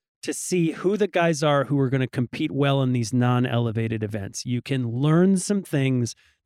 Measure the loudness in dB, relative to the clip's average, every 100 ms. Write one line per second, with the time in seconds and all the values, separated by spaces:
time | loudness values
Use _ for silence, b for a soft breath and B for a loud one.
0 | _ _ -10 -8 -2 0 0 0 -2 0
1 | 0 2 0 2 2 2 2 0 0 0
2 | -2 -2 -4 -4 -4 0 2 2 2 0
3 | 0 2 2 2 2 0 0 -2 -2 -2
4 | -4 -6 -8 -10 -6 -6 -4 -4 -4 0
5 | 2 4 4 2 0 -4 -2 0 2 2
6 | -2 -6 b b